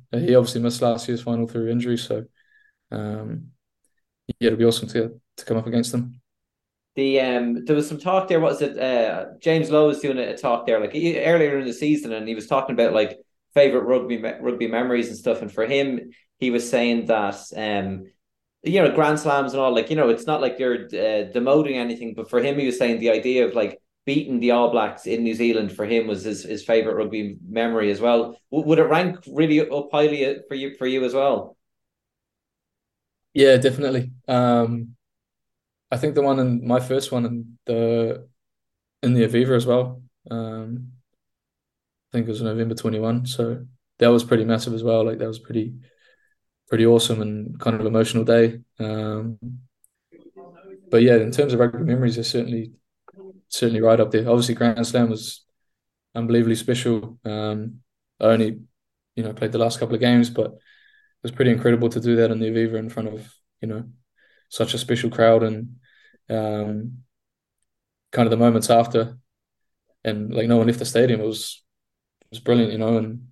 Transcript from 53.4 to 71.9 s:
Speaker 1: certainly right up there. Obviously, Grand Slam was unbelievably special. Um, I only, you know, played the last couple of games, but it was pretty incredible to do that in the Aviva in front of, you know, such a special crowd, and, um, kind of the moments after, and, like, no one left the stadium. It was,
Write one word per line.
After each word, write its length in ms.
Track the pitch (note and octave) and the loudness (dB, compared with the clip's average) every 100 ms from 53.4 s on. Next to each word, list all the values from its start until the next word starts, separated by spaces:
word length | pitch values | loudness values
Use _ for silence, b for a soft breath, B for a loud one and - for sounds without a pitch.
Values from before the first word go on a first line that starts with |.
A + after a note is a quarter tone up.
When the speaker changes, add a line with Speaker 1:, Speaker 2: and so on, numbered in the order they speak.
| _ | _
Speaker 1:
certainly 320 | - A#2+ A2+ | -2 0 2
right 200 | A2+ A2+ | 4 6
up 100 | - | 4
there. 180 | A2 A#2+ | 2 2
Obviously, 260 | A#2+ A#2+ A#2 | 2 2 0
Grand 300 | A#2 A2+ A#2 | 0 0 0
Slam 240 | B2+ A#2 | 2 0
was 360 | G#2+ - - _ _ _ _ _ _ _ | 0 -8 -16 _ _ _ _ _ _ _
unbelievably 420 | A#2 A#2 A#2 A#2 A2+ | -8 2 2 4 0
special. 600 | - B2 B2 A2 A2 - | 0 -2 0 -2 -4 -12
Um, 520 | A2 G#2+ G#2+ G#2+ A2+ B2 _ _ _ _ | -10 -6 -6 -6 -8 -14 _ _ _ _
I 60 | A2 | 4
only, 340 | A2+ G#2+ - - _ _ _ _ - | 4 2 -4 -16 _ _ _ _ -8
you 80 | |
know, 80 | A2 | -8
played 220 | G#2+ A2 | -4 -4
the 40 | A#2 | 0
last 220 | A2+ - | 0 0
couple 160 | A2+ A2 | -4 0
of 60 | |
games, 280 | B2 A#2+ A#2 | 4 4 4
but 180 | - - | 0 -4
it 760 | - _ _ _ _ _ _ | -6 _ _ _ _ _ _
was 80 | A#2+ | -14
pretty 200 | - B2+ | 0 2
incredible 360 | A#2 A#2+ A#2+ A#2 | 4 4 2 2
to 140 | A#2 | -2
do 160 | A#2 A#2 | 0 2
that 120 | A2+ | 2
in 100 | A2 | 2
the 80 | A2 | -2
Aviva 300 | A2+ A2+ A2 | 0 -2 -2
in 120 | A2+ | -8
front 180 | A#2 G#2+ | -8 -10
of, 260 | A2 - _ _ _ | -10 -16 _ _ _
you 80 | A2 | -10
know, 160 | A2 - - _ _ _ _ _ | -10 -12 -20 _ _ _ _ _
such 240 | - A2+ | -4 -4
a 40 | A#2+ | -4
special 320 | - B2 A#2+ | -2 -2 -2
crowd, 340 | - A2+ A2+ | 4 6 6
and, 320 | A2 A2 A#2 B2 b b b b _ | 4 -4 -10 -16 b b b b _
um, 720 | A2 G#2+ G#2+ G#2 G#2+ A#2+ B2+ _ _ _ _ _ _ _ _ _ _ _ | -4 -4 -4 -4 -6 -8 -12 _ _ _ _ _ _ _ _ _ _ _
kind 120 | B2+ A#2 | 0 2
of 60 | |
the 60 | A2+ | 4
moments 320 | A#2+ A2+ - | 4 4 4
after, 480 | A#2 A#2 C3 A2+ - _ _ _ _ _ _ _ _ A2 | 4 4 0 -2 -8 _ _ _ _ _ _ _ _ -6
and, 280 | G#2+ G#2+ | -6 -4
like, 140 | B2 A#2 | -2 2
no 80 | A#2 | 4
one 120 | A2+ | 4
left 120 | A#2+ | 0
the 60 | A#2 | -2
stadium. 340 | - C3 A2 | 2 2 2
It 80 | G#2+ | -2
was, 340 | G#2+ - - _ _ _ | -6 -10 -14 _ _ _